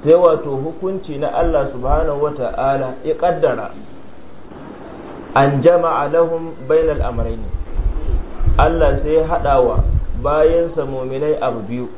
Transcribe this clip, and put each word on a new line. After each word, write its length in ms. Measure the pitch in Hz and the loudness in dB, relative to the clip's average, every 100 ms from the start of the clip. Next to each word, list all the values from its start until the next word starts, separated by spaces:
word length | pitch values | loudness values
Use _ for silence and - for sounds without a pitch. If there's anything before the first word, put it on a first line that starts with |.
sai 100 | 143 | 6
wato 360 | 170 175 151 147 | 6 8 4 -2
hukunci 680 | 135 147 170 185 190 170 143 | -4 -6 -6 -6 -6 -8 -6
na 120 | 147 - | -4 0
Allah 320 | 170 151 135 | 2 2 -2
subhanahu 520 | 123 131 147 160 143 | -4 0 0 0 0
wa 80 | 151 | -2
ta'ala 600 | 147 120 - 135 139 131 127 156 | -2 -6 -2 0 0 -2 -6 -6
ya 80 | 156 | 0
kaddara, 540 | 170 165 151 117 101 - - - - - - - - - - - - - - - - - | 0 2 0 0 -6 -12 -14 -14 -14 -14 -14 -14 -14 -14 -14 -14 -16 -14 -14 -14 -4 2
an 260 | 139 143 | 2 4
jama'a 480 | 143 175 170 120 143 | 4 6 2 0 0
lahum 480 | 160 170 165 165 156 131 | 2 2 0 -6 -12 0
bainal 340 | 156 160 143 | 2 2 0
amrayni, 440 | 117 120 117 113 107 - - - - - - - - - - - | -2 -2 -2 -4 -6 -6 -4 -2 -2 -2 0 -2 -2 0 4 6
Allah 420 | 147 165 151 - | 4 4 2 2
sai 100 | 151 160 | 2 2
ya 60 | 156 | 2
haɗa 280 | - 143 135 | 0 2 2
wa 160 | 120 113 - - - - | 4 2 2 2 0 -2
bayansa 600 | 147 151 160 170 170 165 135 | 0 4 4 4 0 -2 -4
muminai 520 | 135 131 131 151 151 | -4 -6 -4 -2 0
abu 180 | 131 113 | -2 -4
biyu. 260 | 98 120 123 | -6 -6 -8